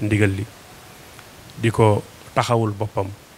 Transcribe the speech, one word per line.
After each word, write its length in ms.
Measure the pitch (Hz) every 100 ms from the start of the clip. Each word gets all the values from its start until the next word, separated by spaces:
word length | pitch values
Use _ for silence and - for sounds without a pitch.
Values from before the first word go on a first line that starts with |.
ndigal 300 | 104 104 104
li 140 | 98 110 - - - - - - - - - - -
di 100 | 113
ko 300 | 107 110 104 - - -
taxawul 380 | - 117 120 110
boppam 360 | 101 107 - 95 101 -